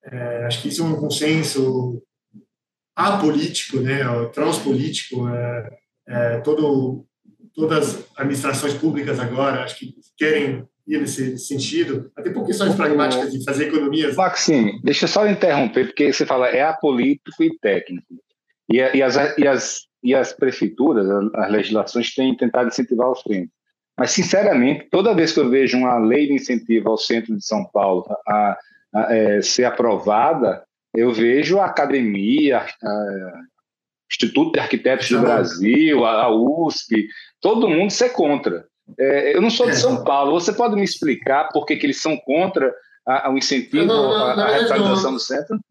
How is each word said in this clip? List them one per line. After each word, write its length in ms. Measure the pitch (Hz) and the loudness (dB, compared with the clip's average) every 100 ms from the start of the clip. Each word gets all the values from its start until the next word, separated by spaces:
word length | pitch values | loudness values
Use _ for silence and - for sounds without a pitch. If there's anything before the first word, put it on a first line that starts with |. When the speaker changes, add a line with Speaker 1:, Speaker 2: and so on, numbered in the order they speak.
Speaker 1:
é, 400 | - 127 120 120 120 | -16 -12 -8 -6 -6
acho 160 | 120 | -6
que 60 | - | -6
isso 140 | - | -4
é 40 | 165 | -4
um 80 | |
consenso 1040 | 147 151 - 151 160 147 135 131 127 123 120 _ _ _ - _ _ _ _ _ | -2 -4 -2 0 0 0 -2 0 0 -4 -8 _ _ _ -20 _ _ _ _ _
apolítico, 840 | - 190 196 156 - - - - 131 | -2 0 2 0 0 -2 -6 -6 -4
né, 240 | 123 139 131 117 117 | -2 -2 -2 -4 -4
transpolítico, 960 | - 156 - 139 123 156 - - 127 120 | -2 -2 -2 -2 -2 -2 -6 -8 -6 -4
é, 420 | 120 120 120 110 - _ _ _ | -4 -6 -8 -10 -18 _ _ _
é, 320 | 120 120 117 | -4 -2 -2
todo, 640 | 147 151 147 135 127 131 - _ _ _ - | -2 0 2 0 -2 -6 -14 _ _ _ -20
todas 440 | - 156 156 139 - | -4 0 2 0 -4
as 80 | - - | -14 -6
administrações 580 | 139 135 143 131 143 | -4 -2 -4 -2 -4
públicas 440 | - 156 147 139 123 | -2 -2 -2 -4 -4
agora, 460 | 120 123 139 127 | -4 -2 0 -2
acho 120 | 123 - | -6 -12
que 160 | 127 - _ _ | -16 -18 _ _
querem 480 | 151 151 139 127 - _ - | 0 2 0 -4 -10 _ -4
ir 140 | 151 | -4
nesse 380 | 139 - 131 127 | -2 -4 -4 -6
sentido, 760 | - 277 - 160 151 135 - | -8 -6 -4 -2 -2 -4 -8
até 160 | - - | -8 -6
por 160 | - - | -6 -4
questões 280 | 196 185 | 0 0
Speaker 2:
O 20 | - | 2
Speaker 1:
pragmáticas 560 | 151 147 147 127 135 | 2 2 2 0 -2
de 100 | 135 | -6
fazer 260 | 135 139 147 | -6 -4 0
economias. 460 | 156 143 151 147 | 0 0 0 -2
Speaker 2:
Maxime, 640 | - 185 - - 151 107 101 | 0 0 0 0 2 2 0
deixa 240 | 123 143 165 | -2 0 0
eu 20 | |
só 180 | 202 208 | 2 2
interromper, 600 | 202 185 143 123 - 123 | 2 2 2 0 0 -2
porque 260 | - 143 | 0 0
você 140 | 135 143 | 2 0
fala 220 | 131 127 | 2 2
é 140 | 120 | 2
apolítico 800 | 147 156 156 127 127 143 - - | 0 0 0 0 0 -2 -6 -2
e 160 | 160 - | -2 0
técnico. 560 | 107 95 - 87 _ 85 _ _ _ _ _ | 0 0 -2 -14 _ -20 _ _ _ _ _
E 120 | 117 | 2
a, 120 | 131 | 4
e 80 | 135 | 4
as, 140 | 135 127 147 - | 2 2 0 2
e 100 | 143 | 2
as, 320 | 127 - - - _ | 2 -2 -10 -14 _
e 120 | 123 | 0
as 180 | 135 123 | 2 0
prefeituras, 720 | - 135 - 104 - 139 123 95 | 0 -2 0 -4 0 2 2 2
a, 380 | 101 104 104 101 | 0 0 -2 0
as 40 | |
legislações 640 | 107 101 107 101 120 113 | 0 0 -2 -2 -2 -4
têm 220 | - 131 123 | 0 0 0
tentado 320 | 123 127 123 | 0 2 0
incentivar 400 | - 123 117 123 | -2 -2 0 0
o 80 | 127 | 0
centro. 320 | - 101 85 _ _ _ _ - | -2 -4 -4 _ _ _ _ -4
Mas, 120 | 127 | -2
sinceramente, 760 | - 165 185 208 147 123 147 - | 0 2 2 4 4 2 0 -2
toda 240 | 170 202 | 0 2
vez 180 | 190 160 | 2 2
que 80 | - | 2
eu 80 | 135 | 2
vejo 300 | 131 127 123 | 4 2 2
uma 200 | 127 120 | 0 2
lei 280 | 110 135 143 | 2 2 2
de 80 | |
incentivo 560 | 139 135 123 - 113 104 | 0 -2 -4 0 0 2
ao 80 | 110 | -2
centro 360 | - 117 113 | 0 -2 -2
de 120 | 107 - | -6 -4
São 180 | 107 95 | -4 -2
Paulo 320 | 104 98 92 90 104 - | 0 2 0 -2 -10 -2
a, 300 | 104 104 92 - _ _ | 0 0 -2 -10 _ _
a, 200 | 104 107 | -4 0
é, 260 | 113 107 104 | 2 4 2
ser 240 | 98 - | 0 2
aprovada, 1000 | 123 - 120 98 92 104 139 156 110 90 - _ _ | 0 2 0 2 2 2 2 2 0 -2 -10 _ _
eu 200 | 113 120 | 0 0
vejo 460 | 110 117 131 151 196 | 2 2 2 2 2
a 40 | |
academia, 920 | 185 - 143 135 117 101 101 139 147 120 | 2 0 0 0 0 0 0 2 2 2
a, 840 | - - 107 104 104 98 92 85 85 _ _ _ _ _ _ | -2 -10 -6 -4 -4 -6 -10 -16 -20 _ _ _ _ _ _
Instituto 400 | - 120 - 165 | -4 0 2 2
de 80 | 151 | 0
Arquitetos 480 | - - 127 131 - | 0 -2 0 0 0
do 60 | |
Speaker 1:
Exato. 120 | 120 120 | 2 4
Speaker 2:
Brasil, 800 | - 95 82 101 131 160 139 | 2 0 0 2 4 4 4
a, 200 | 117 113 | 2 2
a 60 | 120 | 2
usp, 760 | 110 123 156 160 - - 110 107 - - _ | 2 2 0 -2 -4 -2 -2 -2 -8 -20 _
todo 280 | 180 226 220 | 0 2 2
mundo 220 | 160 202 | 2 0
ser 200 | - 247 | 2 0
contra. 560 | 247 160 143 113 87 - _ _ - | 2 0 2 -2 -6 -10 _ _ -2
É, 360 | 135 143 139 | 0 2 2
eu 60 | - | 2
não 80 | 220 | 2
sou 180 | - 247 | 2 0
de 60 | |
Speaker 1:
É. 40 | 139 | 2
Speaker 2:
São 280 | 247 262 | 0 0
Paulo, 280 | - 139 139 | 0 2 2
você 200 | 170 170 | 2 0
pode 220 | 202 240 | 0 0
me 100 | 208 | 2
explicar 640 | 190 - 156 123 - 135 151 | -2 -2 -2 -2 0 0 0
por 120 | 151 | -2
que, 120 | 147 151 | -2 -2
que 100 | 143 | -2
eles 160 | 131 | -2
são 140 | 160 151 | -4 -4
contra 540 | - 147 190 190 135 - _ _ - | -2 0 0 0 0 -2 _ _ -2
a, 220 | 131 139 | -2 0
a, 40 | |
o 60 | 135 | -2
incentivo 480 | 127 135 113 143 165 | 0 -2 0 0 2
Speaker 1:
Não, 240 | - 135 | 2 2
não, 20 | |
Speaker 2:
à, 240 | - - 208 | 2 0 0
Speaker 1:
na 60 | |
Speaker 2:
à 60 | 202 | 2
Speaker 1:
verdade, 20 | 220 | 2
Speaker 2:
revitalização 460 | 233 214 196 196 190 | 2 2 2 2 0
Speaker 1:
não. 60 | - | -4
Speaker 2:
do 40 | |
centro? 400 | - 262 294 220 - | -4 -6 -4 -8 -8